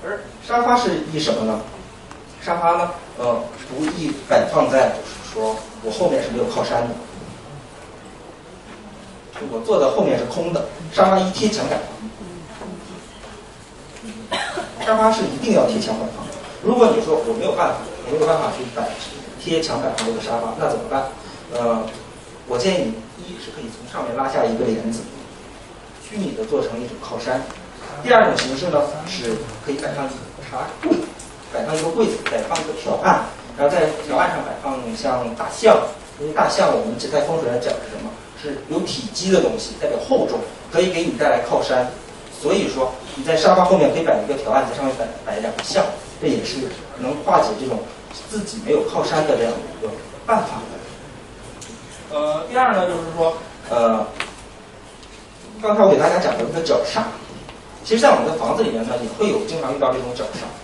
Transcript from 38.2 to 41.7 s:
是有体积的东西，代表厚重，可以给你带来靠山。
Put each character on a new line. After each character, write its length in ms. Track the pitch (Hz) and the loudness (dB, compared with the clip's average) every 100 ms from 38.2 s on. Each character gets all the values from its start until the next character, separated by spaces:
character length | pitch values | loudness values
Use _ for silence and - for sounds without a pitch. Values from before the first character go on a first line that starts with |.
| - - | -16 -12
是 200 | 151 131 - | -8 -8 -4
有 100 | 156 | -2
体 280 | 175 - 214 | -2 -4 -6
积 180 | - 185 | -4 4
的 100 | 185 | 4
东 160 | - - | 4 0
西， 160 | - - | -6 -4
代 60 | - | -2
表 100 | - | -2
厚 300 | - 262 - | 2 2 2
重， 120 | - - - - | -2 -6 -12 0
可 100 | 160 | 4
以 100 | 185 | 4
给 120 | 165 | 2
你 140 | 160 120 | 0 2
带 120 | 147 | 4
来 120 | - - | 4 2
靠 140 | 143 | 0
山。 240 | - | 2